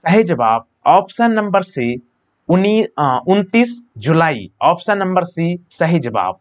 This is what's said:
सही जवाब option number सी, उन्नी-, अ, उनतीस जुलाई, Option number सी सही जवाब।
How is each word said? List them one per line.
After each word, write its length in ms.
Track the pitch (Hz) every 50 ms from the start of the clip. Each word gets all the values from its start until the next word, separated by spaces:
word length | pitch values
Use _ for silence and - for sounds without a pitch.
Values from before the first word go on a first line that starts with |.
| _ 165
सही 140 | 180 220 214
जवाब 420 | 170 170 120 120 113 113 117 - _ _ _ _
option 460 | - 160 190 196 202 - - 233 233
number 300 | 226 220 208 208 185 196
सी, 460 | 185 - - 139 120 120 123 120 _ _ _ _ _ _ _ _ _ -
उन्नी-, 400 | 170 185 196 208 214 220 208 - _ -
अ, 220 | 147 139 127 123 -
उनतीस 640 | 185 190 202 196 190 - 233 240 240 - - _ _ _ 113
जुलाई, 540 | 101 139 156 165 165 160 147 113 95 135 _ _
Option 360 | - 147 175 175 - - 208 196
number 260 | 196 185 185 180 175
सी 420 | 170 _ 165 165 170 180 175 _ _
सही 280 | _ - 170 160 170 165
जवाब। 400 | 127 117 107 104 90 92 92 _